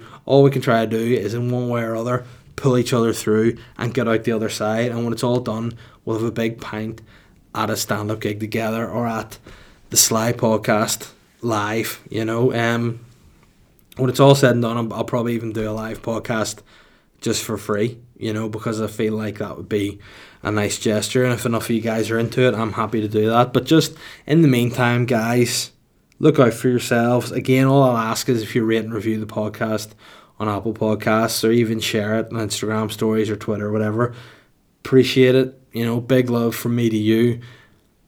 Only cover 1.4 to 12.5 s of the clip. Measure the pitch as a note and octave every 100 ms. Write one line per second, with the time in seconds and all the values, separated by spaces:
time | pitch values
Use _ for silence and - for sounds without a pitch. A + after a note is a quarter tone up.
1.4 | A#2+ B2 B2 A#2 A2+ A2+ A#2 B2 - -
2.4 | - - C3+ B2+ A#2 B2 A2+ A2 - G#2+
3.4 | A2+ A#2 - - A#2 A#2+ A2+ A2+ A#2 A2+
4.4 | G#2+ - G#2+ A2+ A#2+ A#2 A#2 A#2 B2 B2
5.4 | B2 A2 A#2 A#2 - _ - A2 A2+ A#2
6.4 | A2+ A2+ - G#2+ A2 G#2+ - - _ _
7.4 | _ A2 A2 A2 - G#2+ G#2 A2 G#2+ G#2
8.4 | G#2+ A2 A2+ A2+ A2+ G#2+ A#2 A2 G#2+ -
9.4 | - - - - _ - - A2+ A2+ B2
10.4 | A2+ A2 A2 G#2+ G#2+ - - _ _ _
11.4 | A#2 G#2+ G#2 A2+ A2 - - G#2 A2+ A#2
12.4 | B2+